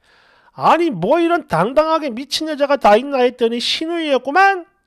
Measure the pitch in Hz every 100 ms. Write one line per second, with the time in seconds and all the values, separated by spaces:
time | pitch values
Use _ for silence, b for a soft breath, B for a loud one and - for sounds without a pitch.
0 | b b b b b - 147 311 339 196
1 | 185 320 339 339 - 156 190 269 311 320
2 | 294 220 285 - 311 294 277 277 - 240
3 | 277 277 254 254 233 240 - - 320 339
4 | 311 262 254 302 392 392 330 _